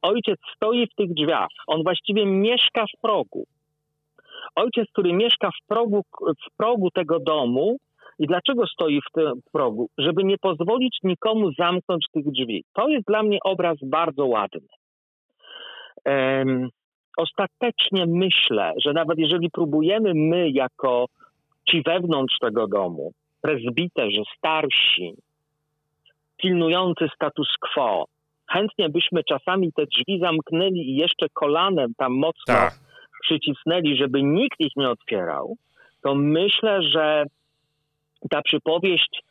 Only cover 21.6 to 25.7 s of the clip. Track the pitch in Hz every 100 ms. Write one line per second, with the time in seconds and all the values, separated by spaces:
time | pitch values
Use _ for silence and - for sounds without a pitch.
21.6 | - 170 151 180 175 147 131 - 120 110
22.6 | 110 101 92 80 78 - _ _ 156 139
23.6 | 117 120 175 - 110 104 104 - 156 156
24.6 | 147 - - - 87 - _ _ _ _
25.6 | _